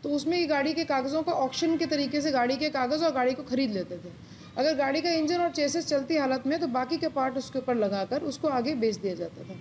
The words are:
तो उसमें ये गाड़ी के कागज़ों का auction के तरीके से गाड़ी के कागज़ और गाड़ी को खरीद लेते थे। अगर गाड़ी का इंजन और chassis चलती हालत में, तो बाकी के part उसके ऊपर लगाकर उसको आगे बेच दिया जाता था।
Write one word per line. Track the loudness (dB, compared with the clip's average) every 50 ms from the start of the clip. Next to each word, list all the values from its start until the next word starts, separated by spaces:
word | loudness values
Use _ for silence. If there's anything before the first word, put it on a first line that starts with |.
| -2
तो | 0
उसमें | 0 0 2 2 2 2
ये | 2 2
गाड़ी | 2 2 2 2 0
के | 0 0
कागज़ों | 0 0 0 0 0 0 0 0
का | 0
auction | 0 2 0 0 0 0 2 2 2 2
के | 2
तरीके | 0 0 0 0 0 0 0
से | 0 2
गाड़ी | 2 2 2 2 2 0
के | 0 0
कागज़ | 0 0 0 0 0 2 2
और | 2
गाड़ी | 2 2 2 2 0
को | -2 -4
खरीद | -4 0 0 0 0
लेते | 0 -2 -4 -4 -8 -12
थे। | -12 -14 -16 -16 -18 -20 -20 -20 -20 -14 -4 0
अगर | 2 2 2
गाड़ी | 2 0 0 0 0
का | 2 2
इंजन | 2 2 2 2 2 2
और | 2 0
chassis | 0 0 0 0 0 -2 -2 0
चलती | 0 0 0 2 0 2
हालत | 2 2 0 0 0 0
में, | 0 0
तो | 0 0
बाकी | 0 0 0 0 -2 -2
के | -2 -2
part | 0 0 0 0 0 -4
उसके | -6 -4 -6 -4
ऊपर | -2 0 2
लगाकर | 2 2 2 0 0 -2 0 -2 -2
उसको | -2 -4 -6 -2 0 0
आगे | 2 2 0 0 0
बेच | 0 0 0 0
दिया | 0 -4 -4 -4
जाता | -4 -6 -8 -8 -12 -14
था। | -14 -14 -14